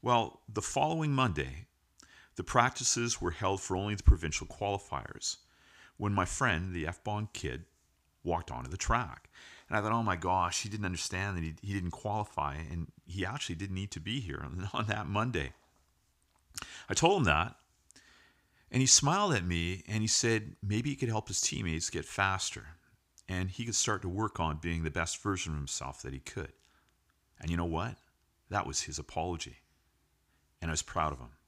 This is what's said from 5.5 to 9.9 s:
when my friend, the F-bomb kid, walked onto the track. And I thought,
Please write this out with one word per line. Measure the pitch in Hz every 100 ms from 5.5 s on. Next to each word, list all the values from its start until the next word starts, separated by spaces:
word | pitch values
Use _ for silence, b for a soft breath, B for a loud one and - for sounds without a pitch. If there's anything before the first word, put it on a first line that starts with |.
| B B B B B
when | 104
my | 101
friend, | 87 - 127 82 92
the | 90 80
F-bomb | - - 104 107
kid, | - 78 65 87 _ _ _ _ _
walked | - 85 85
onto | 60 64
the | 71
track. | - 117 104 60 - B B B B
And | 107
I |
thought, | 104